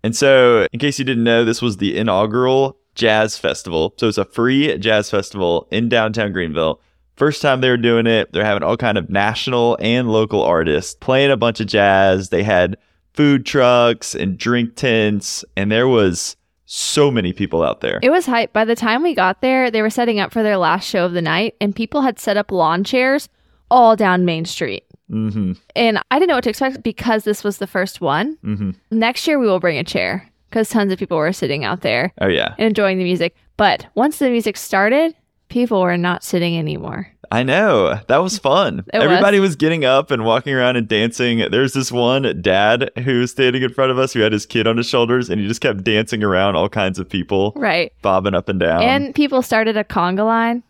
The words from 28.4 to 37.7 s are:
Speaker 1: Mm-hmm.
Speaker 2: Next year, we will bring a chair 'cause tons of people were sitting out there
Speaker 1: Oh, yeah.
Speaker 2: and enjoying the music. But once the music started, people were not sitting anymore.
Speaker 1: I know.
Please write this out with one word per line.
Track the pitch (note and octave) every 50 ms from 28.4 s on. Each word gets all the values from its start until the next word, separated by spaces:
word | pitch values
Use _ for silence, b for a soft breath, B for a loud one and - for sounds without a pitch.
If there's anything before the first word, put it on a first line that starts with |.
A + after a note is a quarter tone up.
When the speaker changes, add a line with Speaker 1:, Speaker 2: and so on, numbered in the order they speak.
| -
Speaker 1:
Mm-hmm. | G#2 G#2+ G2+ G#2 F#2+ F#3 _ _ _
Speaker 2:
Next | A3 A3+ A3 A#3 B3+ - - E4+
year, | D4+ C#4+
we | B3
will | G#3+ F#3 F#3
bring | E3+ F3 D#3 B2+
a | E3
chair | - - - F2+ F2+ A2 F#3+ - _ _ _ _ _
'cause | - A3+ A3 -
tons | - A3+ G3+ G3
of | F#3 -
people | G3 - F3 D#3
were | D3+ E3
sitting | F#3 - - B2+ C#3+ D3 C3+
out | G2 F3 F#3
there | - C#3 A2 B2 C3+ F3+ _ -
Speaker 1:
Oh, | - G2
yeah. | F2 C#2 G1+ - - -
Speaker 2:
and | G#3+ A3+
enjoying | G#3 A3 G#3 G3 F#3 F#3
the | F3+
music. | F3 F3+ E3+ E3+ F3 _ _ _ _ _
But | - G#3 G3 C#3+ - - - _
once | - B3 D4+ D4+ -
the | C#4+ B3+
music | A#3+ A#3 G#3+ A3 G3+
started, | - - - - F#3+ G3 G#3+ B3 C#4+ D#4+ E4 D#4+ _ _ _ _ _ _ _
people | - A#3+ B3 A#3+ A3+ F#3+
were | F#3 F3+ F3 F3
not | F3 F3+ F3 - -
sitting | - - F3+ E3+ E3+ E3+ E3
anymore. | D#3 D3+ D3+ D#3+ - - - - F#3 - _ _ - -
Speaker 1:
I | - A2+
know. | B2+ C3 C3+ F3+ G#3+ G#3+